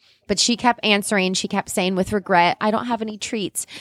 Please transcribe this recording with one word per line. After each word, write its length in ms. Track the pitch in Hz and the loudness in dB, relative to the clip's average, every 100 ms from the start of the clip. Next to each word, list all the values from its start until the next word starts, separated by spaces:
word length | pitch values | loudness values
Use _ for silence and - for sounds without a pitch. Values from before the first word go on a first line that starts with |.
| _ _ - | _ _ -4
But 120 | 196 | 0
she 160 | - 233 | 0 2
kept 240 | 247 233 214 | 2 2 2
answering. 480 | 208 - 208 185 | 2 2 0 0
She 140 | 190 208 | 0 -2
kept 220 | 202 - | -4 -4
saying 260 | - 185 190 | -2 0 0
with 180 | 190 | 0
regret, 440 | 208 185 180 175 - | -2 2 4 4 2
"I 100 | 214 | 0
don't 140 | 220 240 | 0 -2
have 160 | 226 | -4
any 160 | 220 214 | -6 -8
treats." 480 | - 220 190 - - - | -6 -4 -4 -6 -10 -12